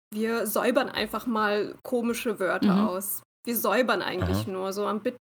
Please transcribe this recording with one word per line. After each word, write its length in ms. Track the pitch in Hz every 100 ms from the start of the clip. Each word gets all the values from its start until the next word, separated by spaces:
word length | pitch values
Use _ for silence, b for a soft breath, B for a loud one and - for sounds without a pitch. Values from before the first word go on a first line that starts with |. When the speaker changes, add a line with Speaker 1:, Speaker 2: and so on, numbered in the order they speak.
| _
Speaker 1:
wir 320 | 214 220 233 214
säubern 420 | - 226 277 240
einfach 360 | - 208 220 247
mal 500 | 220 214 208 180 -
komische 560 | - 240 233 233 240 214
Wörter 340 | 180 180 202 190
Speaker 2:
Mhm. 120 | 208
Speaker 1:
aus. 340 | 185 202 - - _ -
Wir 80 | 226
säubern 460 | 214 214 240 196
eigentlich 380 | - 180 180 196
Speaker 3:
Aha. 100 | 214
Speaker 1:
nur. 220 | 190 190
So 140 | 196 208
am 140 | 214
Bit 140 | 240 247